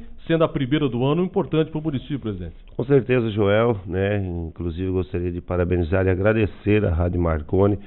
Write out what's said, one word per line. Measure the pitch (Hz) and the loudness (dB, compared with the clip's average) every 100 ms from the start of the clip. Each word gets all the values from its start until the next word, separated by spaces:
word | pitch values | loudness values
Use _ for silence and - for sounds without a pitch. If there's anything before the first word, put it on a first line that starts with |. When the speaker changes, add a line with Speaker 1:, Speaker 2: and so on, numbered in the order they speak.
| - - - | -10 -10 0
Speaker 1:
sendo | 165 | 2
a | 160 | 2
primeira | 160 127 147 143 | 0 0 0 0
do | 117 | 0
ano, | 135 160 | 0 0
importante | 185 196 139 156 160 | 0 -2 0 0 0
pro | 156 | -4
município, | 156 135 - 139 | -4 -6 -6 -6
presidente. | 110 95 85 - - - | -6 -6 -10 -14 -10 -6
Speaker 2:
Com | |
certeza, | 131 139 113 127 113 | 2 2 4 2 2
Joel, | 104 98 107 117 107 90 | 2 4 4 2 0 -4
né? | 92 98 104 95 85 82 | -2 0 0 -2 -4 -6
Inclusive, | - 85 82 92 | -6 -6 -4 -2
gostaria | 92 90 90 90 | -2 -2 -4 -4
de | 87 | -6
parabenizar | - 90 87 90 80 95 | -4 0 2 0 2 2
e | 95 | 2
agradecer | 92 101 110 104 - 104 104 | 2 2 2 0 -2 2 2
a | 101 | 2
Rádio | 82 87 87 | 0 0 0
Marconi, | 85 78 73 95 101 101 | 0 0 0 2 2 2